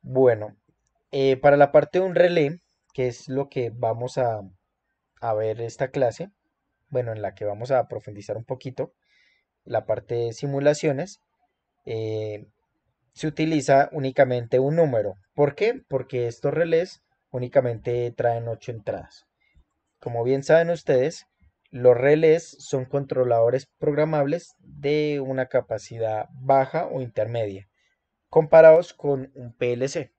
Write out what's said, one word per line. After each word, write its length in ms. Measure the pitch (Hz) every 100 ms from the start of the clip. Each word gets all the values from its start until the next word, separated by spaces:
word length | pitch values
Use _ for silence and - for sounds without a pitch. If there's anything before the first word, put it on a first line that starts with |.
Bueno, 560 | - 127 131 110 107 _ _ _ _ _ _
eh, 240 | 139 135 131
para 200 | 143 143
la 140 | 143
parte 300 | 151 147 180
de 60 | 190
un 100 | 175
relé, 420 | 175 175 143 175 _ _ _
que 120 | - 127
es 220 | 117 -
lo 200 | 131 135
que 220 | - 120
vamos 480 | 110 120 113 123 -
a, 220 | 120 110 95 92 _ _ _ _ _ _
a 140 | 117
ver 260 | 107 110 110
esta 300 | 117 - 131
clase, 400 | 151 123 - 185 _ _ _ _ _ _
bueno, 240 | 127 120
en 100 | 110
la 120 | 101
que 100 | 95
vamos 260 | 104 104 123
a 160 | 131 113
profundizar 500 | 113 - 104 101 110
un 80 |
poquito, 480 | 117 127 135 120 147 _ _ _ _ _ _ _
la 220 | - 113 107
parte 280 | 107 -
de 180 | 120 117
simulaciones, 880 | 110 143 139 143 147 156 135 180 - _ _ _ _ _ _ -
eh, 600 | 113 110 107 107 104 107 _ _ _ _ _ _
se 120 | - 156
utiliza 600 | 151 160 156 135 139 147
únicamente 680 | 156 135 131 131 123 117 127
un 180 | 135 160
número. 380 | 160 117 104 95 _
¿Por 200 | - 143
qué? 280 | - 214 254 _
Porque 400 | 135 127 127 120
estos 240 | - 143
relés 500 | 147 170 165 185 - _ _ _
únicamente 800 | 127 123 143 123 113 113 120 120
traen 380 | 117 120 117 117
ocho 240 | 110 -
entradas. 540 | 113 104 101 - _ _ _ _ _ _ _ _ _
Como 240 | - 120
bien 180 | 120 135
saben 280 | 143 165 170
ustedes, 560 | 170 - 131 139 - _ _ _ _ _
los 260 | 127 123 120
relés 600 | 135 151 160 165 165 -
son 260 | - 139
controladores 840 | 127 143 139 127 123 117 117 127 - _
programables 760 | 156 143 156 156 139 170 - _
de 600 | - 147 143 151 151 143
una 260 | 135 131 127
capacidad 840 | 131 - 110 - 117 110 107 -
baja 540 | 131 131 135 135 156 -
o 140 | 135
intermedia, 680 | 123 - 107 117 107 98 98 _ _ _ _ _ _
comparados 640 | 160 156 165 160 160 175
con 380 | - 143 139 135
un 200 | 139 120
P 180 | 117 123
L 160 | 120 135
C. 240 | 170 131